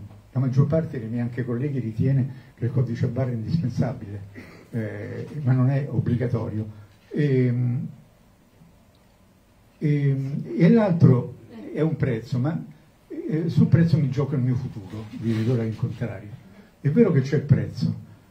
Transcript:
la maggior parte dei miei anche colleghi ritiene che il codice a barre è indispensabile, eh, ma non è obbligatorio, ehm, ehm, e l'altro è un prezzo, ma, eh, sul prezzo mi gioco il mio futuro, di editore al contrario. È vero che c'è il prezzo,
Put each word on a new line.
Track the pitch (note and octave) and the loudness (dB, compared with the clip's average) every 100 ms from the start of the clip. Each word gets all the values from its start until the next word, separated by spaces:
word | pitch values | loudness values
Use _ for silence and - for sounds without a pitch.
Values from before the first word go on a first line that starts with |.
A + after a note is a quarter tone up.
| - - - | -12 -20 -8
la | B2+ | -2
maggior | C3+ C3 D3 | 2 4 4
parte | D#3+ E3 C#3 | 2 0 -6
dei | A2 | -6
miei | A#2+ | -4
anche | A#2 C3+ | -4 -4
colleghi | B2 A#2 D3 C3+ | -4 -2 -2 -4
ritiene | A2 A2 C3 C3+ - - - | -4 0 2 2 0 -6 -20
che | - | -6
il | A#2+ | -2
codice | C3 A2+ A#2 | 0 0 0
a | B2 | -2
barre | A#2+ B2+ | -2 -4
è | |
indispensabile, | A#2 G#2+ E3 B2 - A2+ - G2+ G2+ - - - - - | -4 -2 -2 0 -2 -2 -4 -10 -12 -14 -18 -20 -20 -10
eh, | A2+ G#2+ G#2 G2+ A2 - D3+ | -6 -6 -8 -10 -10 -10 -4
ma | C3 | 0
non | B2+ B2+ | 2 2
è | C3+ - | 2 -2
obbligatorio, | A2 A#2+ A#2+ A#2+ A2 G2 G#2+ G#2+ - - - - | -2 0 0 0 -2 -4 -6 -6 -12 -20 -20 -6
ehm, | - D3 B2+ B2 A#2+ B2 C3 E3+ - - _ - _ _ - - - _ _ _ _ _ _ _ _ _ - | 0 2 4 2 2 0 -2 -6 -12 -20 _ -20 _ _ -20 -20 -20 _ _ _ _ _ _ _ _ _ -4
ehm, | D3 D3 C#3 C3+ C3+ D3 - - | -2 2 0 0 -4 -6 -4 4
e | E3+ | 6
l'altro | A3+ G3+ E3 B2+ A#2+ - - - A3+ - | 6 4 6 6 6 0 -10 -18 -18 -8
è | - | -2
un | D#3+ | -2
prezzo, | - - A2 - B2 | 0 -2 -2 -4 -2
ma, | D3 - - - - _ - | -2 -4 -8 -18 -20 _ -16
eh, | D#4 E4 D#3+ F3 | -10 -4 -2 0
sul | - - | 4 6
prezzo | E3 E3 D#3 | 6 6 4
mi | C3+ | 2
gioco | D3 D3 | 0 -2
il | C#3+ | 0
mio | B2 | 0
futuro, | A2+ - A2 F#2+ A2 A2 | 0 -4 -10 -12 -12 -12
di | - A2+ | -6 -2
editore | A2 A2+ A#2+ | 0 0 0
al | A2+ | -2
contrario. | G#2+ A2+ - A2 F#2+ - - - - - _ | -4 -6 -4 -8 -8 -14 -18 -20 -20 -20 _
È | C#3+ | 2
vero | G3+ G3+ | 6 6
che | C3+ | 4
c'è | - C#3 | 2 2
il | |
prezzo, | - A2 G2+ - A2+ - - - - | 4 4 2 -2 -2 -2 -10 -20 -20